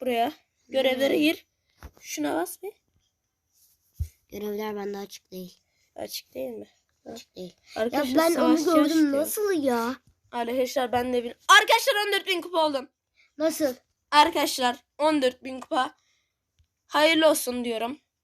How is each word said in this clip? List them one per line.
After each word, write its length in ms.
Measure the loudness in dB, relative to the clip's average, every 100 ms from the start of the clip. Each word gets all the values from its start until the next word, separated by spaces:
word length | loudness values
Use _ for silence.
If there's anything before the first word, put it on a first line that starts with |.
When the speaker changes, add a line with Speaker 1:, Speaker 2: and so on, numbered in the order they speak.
Speaker 1:
buraya. 300 | -4 -2 -2 -6 _ _ -6
Görevlere 440 | -2 0 0 0 2
Speaker 2:
Hmm. 60 |
Speaker 1:
gir. 240 | 2 0 -8 _ _ _ -20 -20
Şuna 360 | -12 -6 -4 -2
bas 220 | -4 -8
bir. 80 | -14 -16 _ _ _ _ _ _ _ _ _ _ _ -12 -12 -12 _
Speaker 2:
Görevler 460 | -10 -8 -6 -6 -8
bende 220 | -8 -8
açık 340 | -12 -16 _
değil. 260 | -16 -16 -20 _ _ _ -14
Speaker 1:
Açık 380 | -12 -12 -12
değil 160 | -10 -10
mi? 160 | -10 -16 _ _ _ -18
Speaker 2:
Açık 300 | -18 -18 -18
değil. 180 | -18 -18 _ -6
Speaker 1:
Arkadaşlar, 320 | -4 -2 0
Speaker 2:
Ya 100 | 4
ben 240 | 4 4
onu 160 | 2 2
Speaker 1:
savaşçı 80 | 4
Speaker 2:
gördüm. 180 | 4
Speaker 1:
açık 120 | 4 2
diyor. 160 | 2
Speaker 2:
Nasıl 520 | 0 -2 -2 -2 0
ya? 320 | 0 0 -2 -8 _ _ _
Speaker 1:
Arkadaşlar 600 | -8 -4 -2 -2 -2 -2
ben 220 | -2 -2
de 100 | -4
bir, 120 | -4 -2 6
arkadaşlar, 480 | 6 6 2 2 0 0
on 60 |
dört 140 | -2 -2
bin 140 | -4
kupa 240 | -2 0 0
oldum. 240 | -2 -8 _ _ _ _ -4
Speaker 2:
Nasıl? 380 | -4 0 -2 -4 _ _ _
Speaker 1:
Arkadaşlar 640 | 4 4 2 -2 0 -2 -2 _ -2
on 240 | 0 2
dört 220 | 0 -2
bin 160 | -10 -12
kupa. 360 | -4 -4 -4 -8 _ _ _ _ _ _ _ _ _
Hayırlı 420 | 2 4 6 4
olsun 360 | 4 -2 -6 -6
diyorum. 340 | -6 -6 -10 _ _